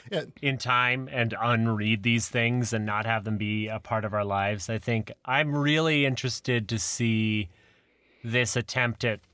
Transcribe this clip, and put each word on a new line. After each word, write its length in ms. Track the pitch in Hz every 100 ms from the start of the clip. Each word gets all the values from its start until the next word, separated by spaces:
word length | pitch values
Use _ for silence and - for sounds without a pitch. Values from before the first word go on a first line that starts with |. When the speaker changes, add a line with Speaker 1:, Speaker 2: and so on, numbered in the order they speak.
| -
Speaker 1:
Yeah. 140 | 185 143 -
Speaker 2:
in 180 | 143 131
time 500 | 123 123 123 127 131
and 220 | 131 117 107
unread 640 | 117 117 113 110 107 110
these 260 | 110 117 -
things 440 | 123 117 123 113
and 120 | 113 107
not 220 | 104 110
have 160 | 113
them 140 | 107 107
be 300 | 107 107 107
a 120 | 110
part 260 | - 110 104
of 80 |
our 120 | 107 101
lives. 440 | 98 98 104 -
I 80 | 110
think 340 | - 117 104 - -
I'm 300 | 131 151 147
really 500 | 143 156 160 151 139
interested 640 | 127 131 - - 120 104
to 80 | 113
see 720 | - - 117 110 110 107 98 _ _ _ _ _ _ _
this 320 | 117 123 123 123
attempt 480 | 113 131 120 113
at, 160 | 123 104 _